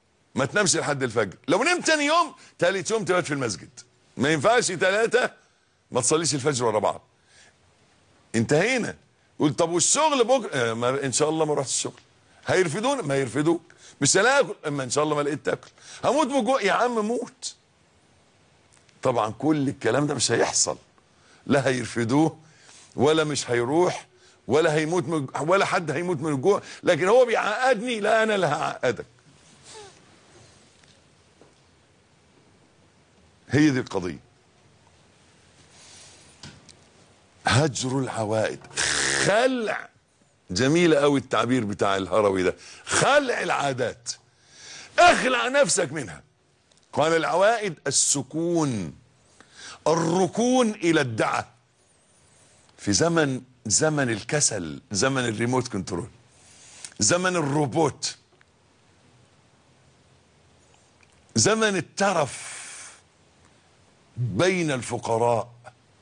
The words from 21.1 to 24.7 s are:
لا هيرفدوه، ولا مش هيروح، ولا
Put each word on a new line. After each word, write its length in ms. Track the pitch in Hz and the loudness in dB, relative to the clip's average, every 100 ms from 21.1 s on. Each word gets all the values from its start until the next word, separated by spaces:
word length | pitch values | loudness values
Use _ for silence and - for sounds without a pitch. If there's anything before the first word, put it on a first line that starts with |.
| _ _ - - | _ _ -16 -2
لا 220 | 139 131 | 0 2
هيرفدوه، 680 | 127 113 120 113 139 160 - - _ - - - - | -2 -4 -4 0 2 0 -2 -20 _ -20 -20 -14 0
ولا 280 | 143 160 | 2 2
مش 260 | 151 139 - | 0 -4 -2
هيروح، 560 | 120 120 160 180 - - _ - _ - | -2 0 2 0 -2 -12 _ -20 _ -2
ولا 260 | 139 165 | 2 2